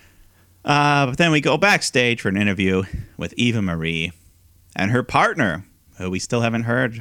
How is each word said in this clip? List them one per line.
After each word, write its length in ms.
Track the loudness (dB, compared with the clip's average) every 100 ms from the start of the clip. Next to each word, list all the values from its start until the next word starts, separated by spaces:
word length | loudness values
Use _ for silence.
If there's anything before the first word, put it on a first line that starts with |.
| _ _ -20 _ _ _
Uh, 440 | 0 2 4 2 0
but 100 | 2
then 140 | 2
we 100 | 4
go 160 | 2 2
backstage 640 | 2 2 0 0 2 0
for 80 | 0
an 80 | 0
interview 460 | 0 2 2 2 0 -8 -12 -10
with 160 | -10 -2
Eva 260 | 0 0
Marie 480 | -2 -2 -2 -2 -4 -8 _ _ _ _ _ -4
and 160 | 0
her 100 | 0
partner, 640 | 0 0 0 0 -2 -2 -10 _ _ -10
who 140 | -6
we 80 | -6
still 220 | -2 -2
haven't 220 | 0 -2
heard 340 | -2 -2 -2 -6